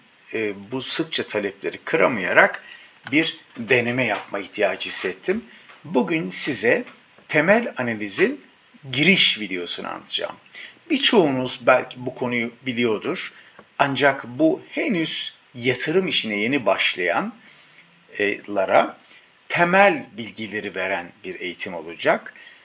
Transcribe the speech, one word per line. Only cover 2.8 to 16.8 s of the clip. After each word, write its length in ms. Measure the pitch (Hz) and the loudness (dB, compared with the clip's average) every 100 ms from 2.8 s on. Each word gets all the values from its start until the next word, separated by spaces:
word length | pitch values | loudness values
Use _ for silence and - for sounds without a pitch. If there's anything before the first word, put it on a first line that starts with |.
| - _ - | -20 _ -2
bir 280 | 139 160 - _ - | 0 0 -4 _ -12
deneme 480 | 110 123 117 127 | 2 2 2 -2
yapma 340 | 117 101 - 101 | -2 -2 -6 -8
ihtiyacı 500 | 95 - 98 95 95 | -8 -2 -2 0 -4
hissettim. 560 | - 95 - - 220 - - - - | -4 -4 -4 -2 -4 -6 -20 -20 -20
Bugün 440 | 147 240 180 160 185 | -2 0 0 -2 -2
size 560 | - - 110 113 185 - - _ _ - | -4 -2 0 2 2 0 -16 _ _ -2
temel 460 | 151 165 226 226 - | 2 4 4 2 -4
analizin 680 | 120 107 104 107 220 294 - _ _ _ 135 | -4 -4 -6 0 0 0 -14 _ _ _ -6
giriş 480 | 131 165 185 - 107 | 2 4 6 4 2
videosunu 480 | 98 90 85 - 87 | -4 -6 -6 -8 -8
anlatacağım. 480 | 87 - - - - _ - - - - | -10 -8 -6 -6 -10 _ -20 -20 -20 -4
Birçoğunuz 680 | 294 - 214 151 131 127 - 120 | 0 4 6 6 2 -2 0 4
belki 400 | 127 - 127 123 | 4 2 -8 -8
bu 80 | |
konuyu 380 | - 123 120 117 - 131 | -4 -4 -2 -4 -6 -6
biliyordur. 640 | 117 120 101 110 190 - - - - - - | 0 0 0 -2 -4 -6 -12 -20 -20 -14 -2
Ancak 460 | 139 127 143 139 | 0 2 2 2
bu 380 | 117 123 160 - - | -6 0 2 2 -4
henüz 640 | 294 320 175 156 - - - _ | -6 -2 0 -2 -6 -8 -12 _
yatırım 540 | 123 123 120 156 185 175 | -4 -2 0 0 0 2
işine 280 | 120 110 104 | -2 -2 -2
yeni 300 | 113 143 98 | 0 0 2
başlayan, 680 | 95 | 0